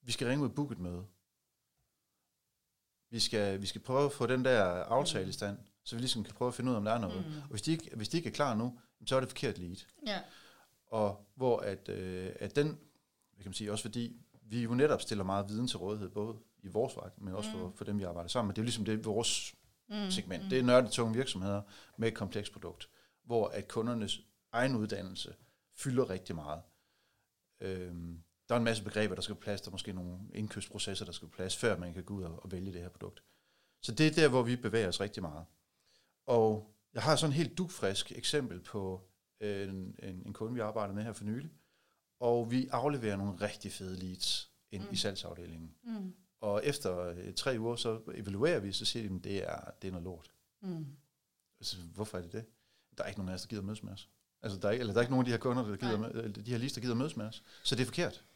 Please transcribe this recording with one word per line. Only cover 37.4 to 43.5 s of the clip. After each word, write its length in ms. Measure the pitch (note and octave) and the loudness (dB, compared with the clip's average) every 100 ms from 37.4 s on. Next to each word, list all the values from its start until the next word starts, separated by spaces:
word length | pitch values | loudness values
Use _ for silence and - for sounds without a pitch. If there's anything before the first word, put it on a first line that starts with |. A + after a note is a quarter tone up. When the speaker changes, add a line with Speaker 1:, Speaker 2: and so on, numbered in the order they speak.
| E3+ - | 2 0
Speaker 1:
dugfrisk 540 | F3+ - G2 G2 - | -4 0 0 0 -4
eksempel 480 | - - D3+ B2 F2+ | -2 0 0 0 -6
på, 480 | E2+ G#2+ F#2+ F#2 F#2 _ _ _ | -8 -4 -4 -6 -10 _ _ _
øh, 280 | G#2+ G2+ G2 | -4 -4 -4
en, 280 | F#2+ F#2 G#2 | -6 -8 -10
en, 200 | - F2+ - | -10 -10 -10
en 60 | |
kunde, 220 | G2+ A2 | -6 -4
vi 60 | B2 | -2
arbejder 340 | G#2+ A2 G2+ | -2 -2 -2
med 80 | G2 | -2
her 100 | A2 | -4
for 120 | G#2 | -6
nylig. 260 | G#2+ A2+ D#3 - _ _ _ _ _ _ | -4 -4 -6 -14 _ _ _ _ _ _
Og 300 | A#2+ A#2+ A2+ | 2 4 4
vi 180 | B2+ B2+ | 0 2
afleverer 480 | B2 C3 C#3+ A2+ G2 | 2 2 0 0 0
nogle 160 | G2+ F#2 | -2 0
rigtig 320 | G#2 | -2